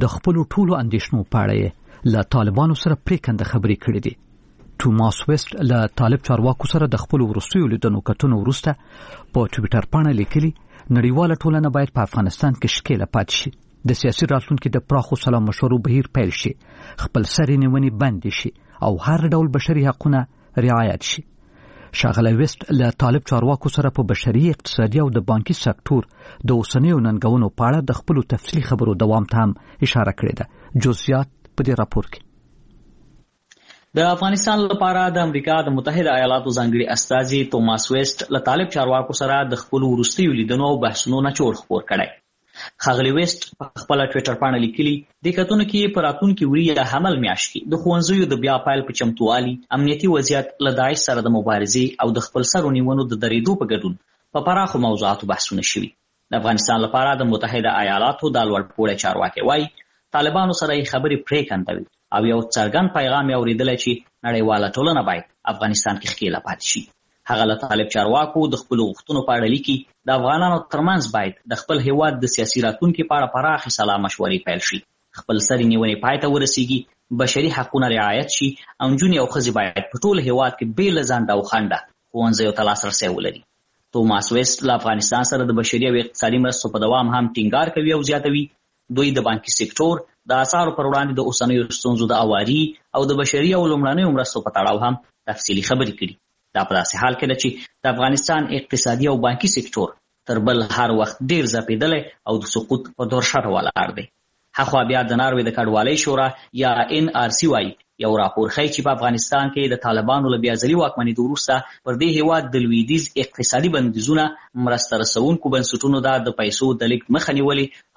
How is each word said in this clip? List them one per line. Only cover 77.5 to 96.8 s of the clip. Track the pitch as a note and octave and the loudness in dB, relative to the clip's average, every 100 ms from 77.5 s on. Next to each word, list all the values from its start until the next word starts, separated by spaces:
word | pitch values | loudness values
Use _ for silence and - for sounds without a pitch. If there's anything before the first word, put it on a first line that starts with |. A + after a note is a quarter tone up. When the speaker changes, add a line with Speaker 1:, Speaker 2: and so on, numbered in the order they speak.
Speaker 2:
حقونه | C#3 B2 C#3 B2+ | -2 -2 0 0
رعایت | A2+ G#2 A2 D3+ - | 2 0 0 -2 -2
شي | C#3 C#3 - - | -4 -6 -16 -4
او | C3 | 0
نجونې | C3+ F#3 E3 | 2 2 2
او | B2 | 0
ښځې | D3 A#2+ G#2+ | -2 -2 -2
باید | G2 F#2 - | -2 -4 -8
په | B2 | -2
ټول | G3+ F#3+ C3 | 0 0 2
هیواد | B2 B2+ - | 2 0 -2
کې | A#2 A#2 | -6 0
بې | G3 E3 | 0 0
له | B2+ | 0
ځنډ | B2 G#2 G2+ | 0 0 0
او | G2+ | 0
خنډه | A2+ G2+ E2+ - _ _ | -2 -2 -4 -8 _ _
ښوونځیو | A#2 A#2 A2 G#2+ G#2 | -2 0 2 2 0
ته | G#2 | 0
لاسرسی | G#2 G#2 - F#2+ | 0 -2 -2 -2
ولري. | F#2 F#2 - _ _ _ _ _ | -2 -4 -6 _ _ _ _ _
توماس | A#2+ A2 G2+ G2 | 2 2 2 2
ویسټ | A#2+ B2+ - C3+ | 0 0 0 0
له | A#2 | 0
افغانستان | A2+ G#2+ - A#2+ B2 | 0 0 0 0 0
سره | C3+ B2 | 0 0
د | A#2 | 0
بشري | A2+ A#2 B2+ | 0 0 2
او | A#2+ | 0
اقتصادي | A#2 - A2+ B2 B2+ | -2 -2 0 2 2
مرستو | A#2+ A2+ | 0 -4
په | A2+ A2 | -2 2
دوام | B2+ A#2+ | 2 2
هم | B2 A#2 A#2+ | 2 0 0
ټینګار | G#2+ B2 E3 E3 | 0 2 0 0
کوي | D#3 | 0
او | D#3 C#3 | 0 0
زیاتوي، | D3 C#3+ D3 D3 _ _ _ - | 0 0 0 -2 _ _ _ -6
دوی | B2 C#3+ C3 | 0 0 2
د | A2+ | 0
بانکي | A2 - - | -2 -2 -2
سکتور، | A2 - D#3+ E3 - _ - | -2 0 0 0 -6 _ -2
د | B2+ | 0
اسعارو | C3 F3 E3+ - | 2 2 0 0
پر | C#3 | 0
وړاندې | C#3 C#3+ C3 | 0 0 0
د | B2+ | -2
اوسنیو | B2 B2 B2 A#2 - | 0 0 0 0 -4
ستونزو | B2 A#2 A#2 | -2 0 2
د | B2 A2 | 2 2
اواري | G2+ G#2+ D3+ D#3 - _ C3 | 2 0 0 0 -4 _ -2
او | C#3 | 0
د | C#3 | 0
بشري | C#3 D3 E3 F#3 | 0 2 2 2
او | |
لومړنیو | E3 D3+ C#3 D#3+ F#3 C3+ | 2 2 2 2 2 2
مرستو | B2+ A2+ | -2 -4
په | G#2+ G2 | -4 0
تړاو | G2+ G#2 | 0 0
هم | A#2+ B2+ _ _ - | 0 -2 _ _ -10
تفصیلي | G#2 - G2 G2 | -6 -4 -2 0
خبرې | C3 B2 G2 | 0 0 -4
کړي. | F#2 - _ _ _ | -10 -10 _ _ _
دا | G2 F#2+ | -4 0
په | |
داسې | F#2+ | 0